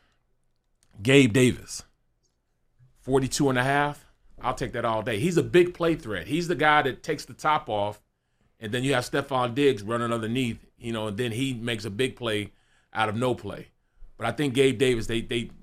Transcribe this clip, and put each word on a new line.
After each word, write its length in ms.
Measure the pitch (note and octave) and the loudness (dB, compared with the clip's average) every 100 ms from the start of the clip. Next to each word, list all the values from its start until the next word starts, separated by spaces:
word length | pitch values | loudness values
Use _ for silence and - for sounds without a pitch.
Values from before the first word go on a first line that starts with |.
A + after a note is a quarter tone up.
| _ _ _ _ _ _ _ _ _ - | _ _ _ _ _ _ _ _ _ -4
Gabe 320 | G2+ C#3 B2+ | 6 8 8
Davis, 500 | B2+ B2+ C#2 - - - _ _ _ _ _ _ _ _ _ _ _ | 6 4 2 -6 -16 -16 _ _ _ _ _ _ _ _ _ _ _
forty-two 480 | - C3+ C3 - C#3 | 0 2 2 2 2
and 80 | B2+ | 4
a 60 | |
half. 420 | C3 C#3+ D3 D3 - _ _ - | 2 2 0 -2 -14 _ _ -8
I'll 120 | A#2 | -6
take 200 | B2+ B2 | -4 -6
that 120 | A2+ A#2 | -4 -2
all 160 | A2 | -2
day. 180 | G#2 G#2 | -2 0
He's 180 | D#3+ E3 | 0 0
a 60 | |
big 300 | A#2 G#2 F3 | 4 4 4
play 220 | - E3+ D#3+ | 2 -2 -2
threat. 320 | A2 F#2+ E2 | -4 -8 -4
He's 200 | D3+ E3+ | -4 -2
the 80 | E3+ | 0
guy 280 | D3+ D3+ | 4 4
that 200 | C#3 A#2+ | 2 -2
takes 220 | - D3 - | -6 -6 -8
the 80 | |
top 360 | A2+ D#3 D3+ - | -6 -2 -2 -2
off, 320 | G#2+ G#2 G#2+ _ _ _ _ _ _ | -2 -2 -6 _ _ _ _ _ _
and 120 | A2 | -6
then 120 | B2 | -4
you 100 | C3 | 0
have 100 | C3 | 0
Stefon 520 | A#2+ D3 C#3 C3 B2 A#2 | 0 -4 -2 -2 0 2
Diggs 280 | C#3+ A2+ | 2 2
running 300 | G2+ A#2 A#2 | -2 -2 -2
underneath, 520 | A#2 A2 B2 B2 A2 - _ | -2 -2 -2 -4 -6 -14 _
you 140 | A#2+ | -8
know, 140 | A2+ A2 | -6 -4
and 100 | G2+ | -4
then 140 | B2 | -4
he 220 | A2 C3+ | -4 -6
makes 320 | A#2+ A#2 A2+ G#2+ | -4 -6 -6 -6
a 40 | |
big 260 | G2+ C3 - | -4 -4 -4
play 360 | A#2 G#2 G2+ - _ _ _ | -4 -4 -6 -12 _ _ _
out 160 | - G#2+ | -2 -2
of 60 | G#2+ | 0
no 200 | B2+ A#2 | -2 -2
play. 320 | G2+ E2 - _ _ _ - - | -6 -12 -16 _ _ _ -20 -8
But 100 | A2+ | -6
I 40 | |
think 220 | A#2+ C#3+ | -2 0
Gabe 240 | B2 C3+ A2 | 2 2 4
Davis, 300 | C3 A#2+ A2 | 2 0 -2
they, 140 | A#2 | -4
they 280 | A#2 A#2+ A2+ - | -4 -4 -6 -12